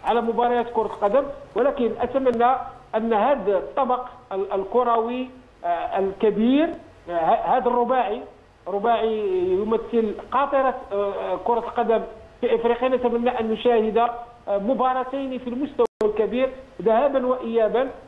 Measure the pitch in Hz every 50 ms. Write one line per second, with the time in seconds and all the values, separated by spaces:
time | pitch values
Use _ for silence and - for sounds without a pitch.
0 | - - 220 240 233 233 226 214 240 240 240 240 233 240 - 226 220 196 - -
1 | - 202 208 269 277 - - - - - - 202 247 277 - - 247 226 226 -
2 | - 240 - 269 262 262 240 233 240 240 262 - - - - - - - - 220
3 | 220 233 233 208 208 262 294 262 185 202 196 180 - - - - 269 240 247 247
4 | 247 - - - - - 196 190 202 196 208 196 190 - - 240 247 240 233 226
5 | 226 233 247 254 254 254 - - - - - - - 175 170 165 160 - - 196
6 | 196 196 190 - 233 214 196 208 220 240 262 285 320 330 - - - - - -
7 | - 175 175 170 160 170 220 - - 165 208 254 - 247 240 240 240 226 262 254
8 | 226 196 214 254 - - - - - _ _ _ _ 175 190 202 202 240 233 220
9 | 226 220 220 214 208 196 185 185 180 185 185 190 214 214 226 220 220 - 233 233
10 | 226 208 190 - - - - 254 277 277 285 277 269 262 247 254 - - 196 202
11 | 202 202 196 185 190 190 185 180 - - 240 226 233 233 - 240 233 208 226 226
12 | - - - - - - - - - 226 226 226 226 233 240 233 254 262 254 247
13 | 247 240 220 233 233 240 - 226 226 220 220 202 - 247 240 220 220 220 202 226
14 | 233 233 - - - - - - - - 202 202 196 220 269 202 254 254 254 262
15 | 247 247 269 277 269 269 262 240 254 240 233 247 294 - - - 240 220 _ _
16 | 220 208 214 - 214 202 202 247 262 262 262 - - - - - 180 226 220 226
17 | 277 277 269 269 247 254 254 254 - 226 226 233 220 208 190 233 262 269 - -
18 | -